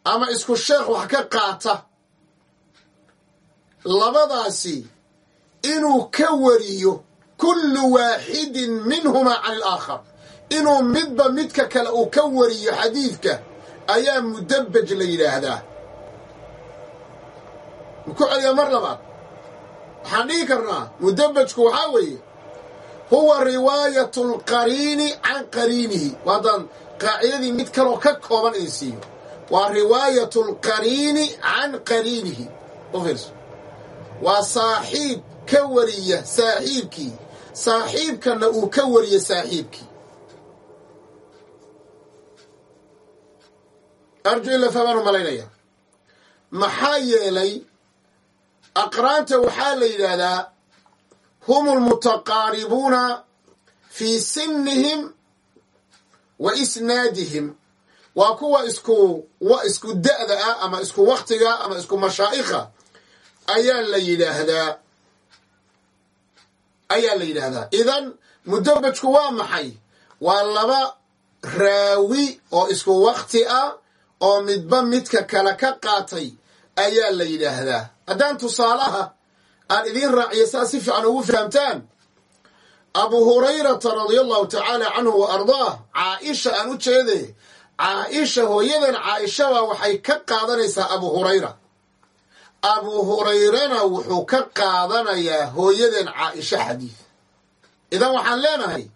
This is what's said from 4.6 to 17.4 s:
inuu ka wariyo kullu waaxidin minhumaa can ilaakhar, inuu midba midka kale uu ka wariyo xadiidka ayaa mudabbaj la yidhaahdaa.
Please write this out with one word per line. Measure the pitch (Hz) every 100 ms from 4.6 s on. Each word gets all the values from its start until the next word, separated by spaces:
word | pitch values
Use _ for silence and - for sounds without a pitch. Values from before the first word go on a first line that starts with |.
| 180 139 113 _ _ _ _ _ _ -
inuu | 277 311 302 262 -
ka | - 320
wariyo | 294 262 226 208 190 185 165 - _ _ -
kullu | 339 339 302 269 262
waaxidin | 247 240 226 - 294 294 254 240 226 220
minhumaa | 330 311 262 254 233
can | 220 220
ilaakhar, | 196 180 - - - - - - -
inuu | 311 294 285
midba | 247 285 320 247 269
midka | 262 302 - 262
kale | 254 233
uu | 233 233
ka | 285
wariyo | 302 262 240 220 214
xadiidka | - 226 262 262 - 180 - - - - - -
ayaa | 220 269 269
mudabbaj | 233 220 175 269 226 226 214
la | 190
yidhaahdaa. | 180 165 151 135 139 117 - - - - - - - - - - - - - - - - - -